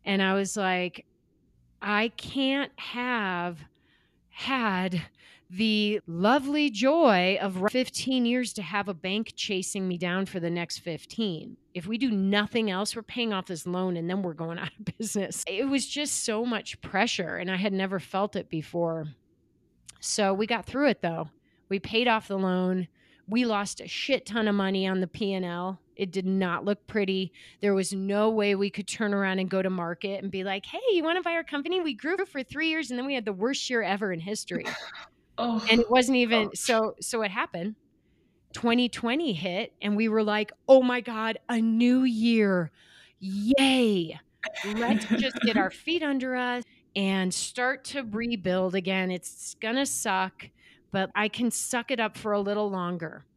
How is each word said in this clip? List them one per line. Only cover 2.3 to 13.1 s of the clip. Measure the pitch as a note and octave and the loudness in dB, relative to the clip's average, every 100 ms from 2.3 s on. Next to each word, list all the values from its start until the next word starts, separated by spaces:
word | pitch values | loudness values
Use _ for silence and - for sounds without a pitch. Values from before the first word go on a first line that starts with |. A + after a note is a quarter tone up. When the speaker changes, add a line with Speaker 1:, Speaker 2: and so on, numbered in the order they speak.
| C4+ C4+ C#4 C#4 - | -2 0 0 -2 -8
Speaker 1:
have | - B3 B3 A#3+ G3 F3+ F3 E3 D3 _ _ _ _ _ _ | -10 -6 -2 -2 -2 -2 -4 -6 -16 _ _ _ _ _ _
had | - A#3+ C4+ A3 F#3 F#3 F3 - _ - - _ | -10 -2 0 2 2 0 -2 -4 _ -20 -20 _
the | F#3 A3 G#3+ G#3 G#3+ - | 0 2 4 2 0 -4
lovely | E3 G#3 C#4+ C4+ D4+ D4 | 2 4 4 2 2 0
joy | G3+ C4 D#4+ D4 F#3 F3+ F#3+ | 2 4 6 6 6 4 2
of | G3+ F#3 | -2 0
r-, | G#3 | 0
fifteen | B3+ B3 - B3 C4 | 0 -2 -4 -2 0
years | A#3 B3 A#3 | 2 0 -2
to | - | -6
have | D#3+ G3+ G3+ | -4 -4 -4
a | |
bank | E3+ F#3 G3+ A3+ | -6 -4 -4 -4
chasing | - - F#3+ F#3 G3+ F#3 | -8 -4 -4 -4 -4 -4
me | F3+ | -2
down | F3+ F#3 F#3+ | -2 -2 -2
for | F#3 | -4
the | E3+ | -2
next | F3 E3+ - | -2 -4 -8
fifteen. | F3 D#3 - - G#3+ D#3 - - _ | -8 -10 -10 -4 -4 -4 -10 -18 _
If | - E3+ | -12 -6
we | A3+ | -2
do | B3+ | 0
nothing | G3+ F#3+ G3+ G#3 A#3 A3 | 2 4 2 2 0 0
else, | F#3 G#3+ | 0 -4
we're | A#3+ | -6
paying | G#3+ | -8